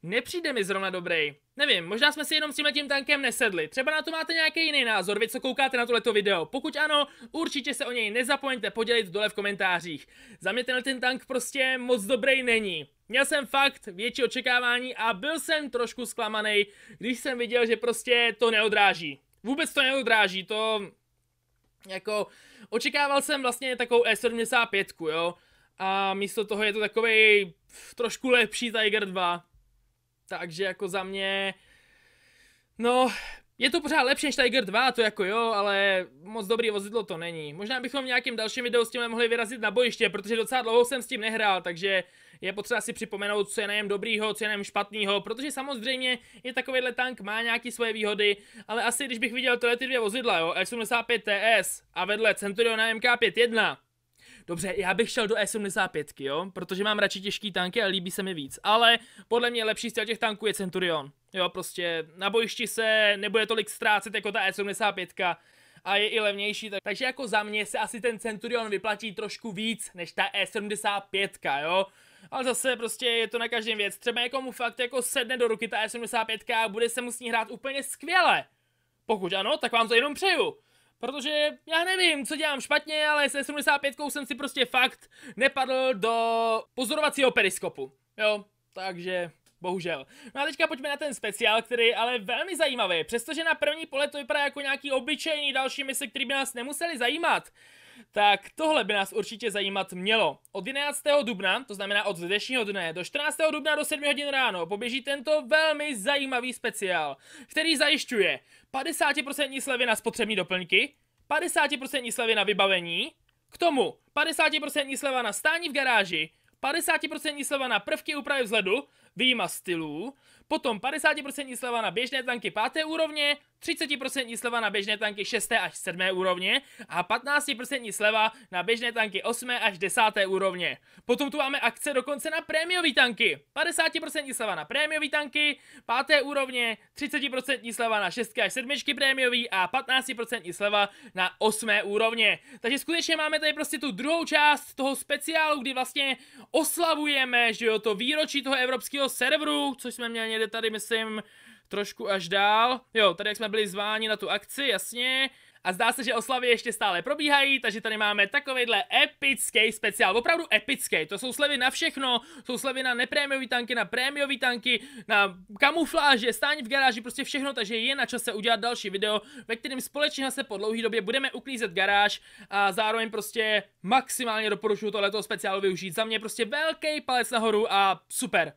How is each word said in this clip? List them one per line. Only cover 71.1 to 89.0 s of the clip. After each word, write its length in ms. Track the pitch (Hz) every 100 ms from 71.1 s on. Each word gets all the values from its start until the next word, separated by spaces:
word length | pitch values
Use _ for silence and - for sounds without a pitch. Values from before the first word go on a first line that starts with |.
| 190 196 - - 143
jo. 260 | 156 185 196 _ _ _ -
Ale 140 | -
zase 320 | 254 233 269 240
prostě 300 | 226 - 247
je 220 | 233 226
to 100 | 233
na 100 | 226
každém 300 | 233 220 214
věc. 200 | 202 -
Třeba 220 | 240 226
někomu 320 | 240 262 262
fakt 260 | - 240 -
jako 240 | 247 262
sedne 340 | 240 277 240 254
do 120 | 233
ruky 200 | 220 208
ta 140 | 220
E 60 | 214
sedmdesát 360 | 233 233 240
pětka 400 | 220 220 - 233
a 40 | 226
bude 200 | 202 233
se 120 | 247
mu 120 | 240
s 80 | 226
ní 80 | 247
hrát 220 | 226 220
úplně 320 | 247 269 277
skvěle. 640 | 269 - 302 359 320 175 - _ _ _ _ _ -
Pokud 260 | 220 180
ano, 240 | 190 202 302
tak 160 | 233
vám 160 | 233 226
to 60 |
jenom 200 | 233 285
přeju. 440 | 285 381 330 185 - _ _ _ _
Protože 520 | 233 285 262 302 294 247 -
já 180 | 320
nevím, 420 | 349 370 349 294 240
co 100 | 294
dělám 240 | 311 269
špatně, 460 | - 302 - 302 302
ale 220 | 294 285
s 60 |
E 100 | 285
sedmdesát 340 | 277 294 285 285
pětkou 320 | 277 247 294
jsem 160 | 294 277
si 80 |
prostě 300 | 254 262 -
fakt 460 | 247 254 254 - - - 269 202
nepadl 580 | 269 269 254 262 262
do 720 | 220 214 226 226 226 226 220 -
pozorovacího 560 | - 247 302 302 - 262
periskopu. 640 | 247 196 - 175 - 131 _ _ -
Jo, 260 | 214 208 202 _ _
takže 580 | - 190 175